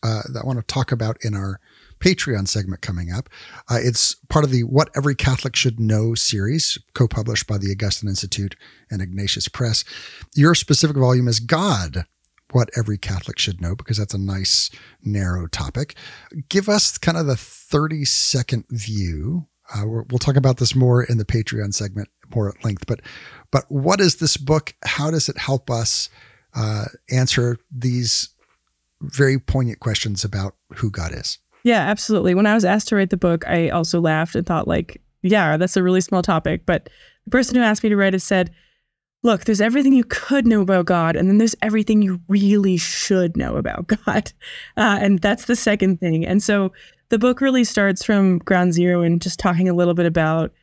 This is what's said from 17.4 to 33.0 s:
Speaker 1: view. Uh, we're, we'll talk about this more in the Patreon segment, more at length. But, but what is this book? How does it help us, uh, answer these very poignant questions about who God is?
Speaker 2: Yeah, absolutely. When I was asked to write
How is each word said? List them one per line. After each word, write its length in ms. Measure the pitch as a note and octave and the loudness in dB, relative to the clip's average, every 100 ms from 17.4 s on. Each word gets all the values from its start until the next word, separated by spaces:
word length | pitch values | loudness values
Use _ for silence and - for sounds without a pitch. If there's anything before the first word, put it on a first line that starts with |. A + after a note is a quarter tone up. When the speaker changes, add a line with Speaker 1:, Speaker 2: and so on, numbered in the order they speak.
| - - - D3+ D#3 D#3 C#3 - - C3 A#2+ A#2 - | -4 -14 -2 -2 0 -2 -2 0 0 0 -2 -4 -4
Speaker 1:
view. 800 | A#2+ G#2 G#2+ F2+ D#2 F2+ F3 D3 _ - | -8 -6 -4 -4 -4 -4 -6 -8 _ -12
Uh, 140 | G2+ G#2 | -6 -4
we're, 160 | A2+ - | -6 -4
we'll 100 | B2 | -2
talk 160 | - C3+ | 2 2
about 220 | C3 B2 | 4 2
this 180 | B2 C3+ | 0 2
more 260 | B2 B2 | 4 4
in 160 | B2 A#2 | 2 -2
the 80 | G#2+ | 0
Patreon 480 | A2+ G#2+ A2 G2+ | -2 -2 -4 -4
segment, 360 | G2 G2+ G2+ G2 _ - A#2 | -4 -6 -8 -12 _ -8 -4
more 140 | G2+ | -4
at 140 | - | -4
length. 220 | A2+ G2 - | -6 -6 -6
But, 140 | A#2 - - - - - | -8 -8 -20 -20 -20 -4
but 120 | C3+ - | -4 -2
what 320 | C#3+ C#3+ G3 | -2 2 4
is 160 | F#3 - | 2 2
this 200 | D#3 - | -2 -2
book? 380 | C#3 D#3 - - | 0 0 0 -10
How 260 | - - D3+ | -8 -4 -2
does 200 | D#3+ - | -2 -4
it 80 | - | -4
help 340 | - C3+ - | -2 -2 -2
us, 380 | A#2+ A2+ - - _ - _ _ - | -4 -2 -4 -6 _ -20 _ _ -6
uh, 300 | G#2+ G#2+ G#2+ - - | -4 -4 -6 -12 -4
answer 480 | B2+ B2+ - A#2+ A#2 - | 0 0 0 -2 -4 -10
these 580 | C3 B2 B2 A#2 - - _ _ _ _ _ _ - | -6 -4 -2 -2 -2 -4 _ _ _ _ _ _ -16
very 380 | - C3+ C#3 C3+ | -8 2 2 2
poignant 400 | - C3+ B2 G#2+ | 0 0 0 -2
questions 440 | - G#2 A2 G2+ | -4 -2 -4 -4
about 320 | G#2 G2+ G2 - - - | -4 -4 -6 -8 -18 -6
who 160 | A2 | -4
God 220 | G2 E2 | -4 -8
is? 260 | - - - _ _ | -8 -10 -12 _ _
Speaker 2:
Yeah, 160 | A#3+ A3+ | 2 2
absolutely. 560 | F3+ G#3 - G#3+ - F3+ | 2 -2 0 0 2 4
When 100 | G#3 | 4
I 80 | |
was 100 | A3+ | 4
asked 260 | F#3 G#3 - | 2 0 0
to 60 | |
write 140 | G#3 | 0